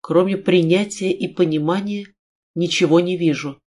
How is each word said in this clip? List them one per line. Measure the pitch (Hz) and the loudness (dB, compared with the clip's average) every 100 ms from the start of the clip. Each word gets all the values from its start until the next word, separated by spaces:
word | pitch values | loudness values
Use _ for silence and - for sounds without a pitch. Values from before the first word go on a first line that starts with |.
Кроме | - 165 185 196 | 2 2 2 0
принятия | - 180 165 180 208 - 190 | 2 2 4 2 0 -4 -4
и | - 180 | -4 -6
понимания | - 170 156 151 185 202 202 202 _ _ _ _ | 0 0 0 0 -2 -4 -8 -10 _ _ _ _
ничего | - 170 - 165 165 | -6 -4 0 4 4
не | 175 185 | 2 0
вижу. | 165 139 143 139 _ | 0 -2 -6 -12 _